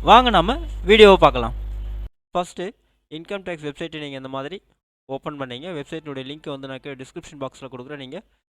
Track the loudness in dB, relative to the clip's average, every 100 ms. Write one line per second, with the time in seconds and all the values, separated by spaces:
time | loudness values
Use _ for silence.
0 | 8 6 8 2 2 -2 -6 -10 2 10
1 | 10 10 6 4 -4 -6 -8 -10 -10 -10
2 | -12 _ _ -6 -6 -8 -12 -12 _ _
3 | _ -18 -12 -12 -10 -10 -10 -10 -12 -10
4 | -12 -12 -12 -10 -10 -14 _ _ _ _
5 | _ -10 -10 -10 -10 -10 -10 -12 -10 -12
6 | -10 -12 -12 -14 -12 -12 -12 -14 -14 -16
7 | -16 -16 -18 -12 -12 -12 -18 -16 -16 -16
8 | -14 -16 _ _ _